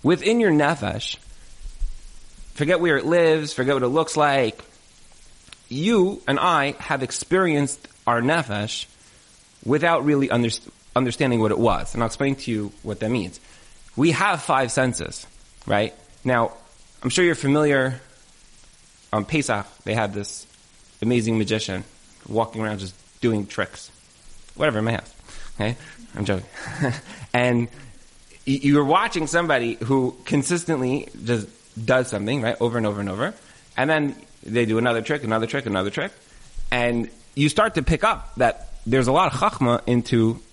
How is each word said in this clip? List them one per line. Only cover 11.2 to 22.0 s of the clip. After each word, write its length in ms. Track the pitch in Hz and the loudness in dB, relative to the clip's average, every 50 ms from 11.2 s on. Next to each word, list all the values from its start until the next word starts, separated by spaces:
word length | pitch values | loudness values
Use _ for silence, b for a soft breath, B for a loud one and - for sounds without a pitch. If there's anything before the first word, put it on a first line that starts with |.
| 151 127 120 113 | 0 2 2 2
what 100 | 110 107 | 2 2
it 80 | 101 85 | 2 2
was. 340 | 120 113 92 - - - | 2 2 2 0 -2 -4
And 100 | - 113 | -2 -2
I'll 40 | 117 | -2
explain 300 | 113 - - 139 139 135 | -2 -2 -2 -2 -2 -2
to 140 | 135 - 123 | -4 -4 -4
you 220 | 113 107 104 101 - - | -4 -4 -4 -6 -10 -12
what 180 | - 110 101 - | -10 -10 -6 -4
that 100 | 110 110 | -2 -2
means. 300 | 123 120 90 - - - B B B B B B B B B B - | -2 -2 -2 -4 -10 -16 B B B B B B B B B B -2
We 180 | - 143 175 | 2 2 2
have 300 | 143 127 196 208 185 151 | 4 2 2 0 0 -2
five 300 | - - 147 135 135 117 | 0 0 2 2 2 0
senses, 540 | - 139 131 127 117 - - 50 - - - - - - - - - - - | 0 0 0 0 0 -4 -8 -10 -12 -14 -18 -20 -20 -20 -20 -20 -20 -16 -4
right? 260 | - 101 101 110 - - - - - - - - | 0 0 0 0 -2 -4 -14 -20 -20 -20 -6 -2
Now, 280 | 127 127 120 117 - - - - - - - - - - - | 0 2 2 0 0 -4 -12 -20 -20 -20 -20 -20 -20 -20 -6
I'm 80 | - 127 | -6 -2
sure 140 | - 185 180 | 0 2 2
you're 100 | 175 156 | 2 2
familiar, 680 | - - 139 143 151 151 147 139 135 131 131 127 127 - - - - - - - _ - _ - - - - - - - _ _ _ - _ | 0 0 2 2 4 4 4 2 2 0 0 -4 -8 -14 -20 -20 -20 -20 -20 -20 _ -20 _ -20 -20 -20 -20 -20 -20 -20 _ _ _ -10 _
on 120 | - 107 101 | -4 -4 -2
Pesach, 420 | - 160 156 131 - 113 104 101 - - - _ | -2 -2 -2 0 0 -2 -4 -4 -10 -16 -14 _
they 100 | 104 110 | -4 -2
had 200 | 117 110 101 98 | -2 -2 -2 -4
this 320 | 101 101 - - - - - - _ - _ _ - - - - _ | -8 -10 -10 -12 -16 -18 -20 -20 _ -20 _ _ -20 -20 -20 -10 _
amazing 340 | 107 113 123 120 107 117 113 | -2 2 2 2 2 2 0
magician 480 | 110 107 95 110 110 - - 95 95 95 - - - | 0 0 0 -2 -4 -2 -4 -6 -8 -8 -12 -20 -20